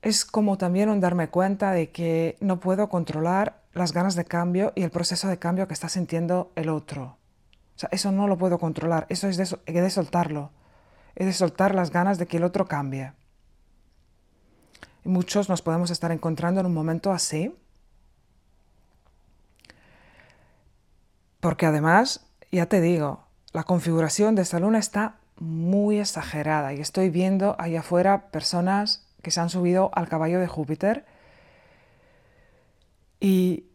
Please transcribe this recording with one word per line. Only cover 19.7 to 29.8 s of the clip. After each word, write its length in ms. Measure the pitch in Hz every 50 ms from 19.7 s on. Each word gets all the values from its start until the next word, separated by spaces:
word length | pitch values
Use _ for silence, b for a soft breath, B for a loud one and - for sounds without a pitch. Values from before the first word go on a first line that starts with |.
| b b b b b b b b b b b b b b b b b b b b _ _ _ _ _ _ _ _ _ _ _ _ _ _
Porque 260 | - 170 170 - 180
además, 580 | 160 151 151 147 160 170 202 247 269 - - _ _ _ _ - _
ya 140 | - 180 170
te 140 | - 226 190
digo, 440 | 165 170 180 165 151 139 - - - _ _ _ _ _
la 120 | - 165 156
configuración 680 | - 185 175 143 170 165 165 160 156 - - 208 220 220
de 60 | 196
esta 180 | 180 - 175 170
luna 200 | 175 208 226 220
está 400 | 208 - - 202 214 220 - _ _ _ _
muy 640 | - 165 165 160 160 165 175 190 202 208 208 214 208
exagerada 720 | 208 196 - 165 151 - - 147 147 156 156 151 147 135
y 80 | 143 143
estoy 300 | 151 - - 185 190 190
viendo 440 | 160 175 185 190 196 190 196 202 214 -
allá 220 | 170 170 165 165
afuera 500 | - - 175 175 180 196 196 196 - -
personas 760 | - 202 190 - - 175 175 185 196 202 208 208 - - _ _ _ _
que 100 | - 165
se 100 | - 175
han 100 | 170 175
subido 400 | 175 185 180 175 180 185